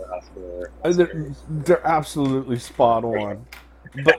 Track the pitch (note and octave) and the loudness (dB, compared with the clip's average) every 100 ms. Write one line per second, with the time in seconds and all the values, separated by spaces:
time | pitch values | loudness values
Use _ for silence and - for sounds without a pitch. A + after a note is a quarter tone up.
0 | F#2 F2+ - G2 F2+ F2 F2 - E3 F3 | -12 -12 -14 -16 -14 -12 -12 -4 0 2
1 | F3 E3 D3 C#3+ - D#3 C#3+ E3+ D3+ E3 | 2 -2 -10 -12 -10 -4 2 2 2 0
2 | D3 D3+ C#3 C3 C3+ A#2+ - - A#2+ A#2 | 0 -2 0 0 -2 -4 -4 2 4 4
3 | A#2 G#2+ G#2 G#2 - - - - - C3 | 0 -2 -4 -6 -14 -20 -20 -20 -16 0
4 | C#3 | 4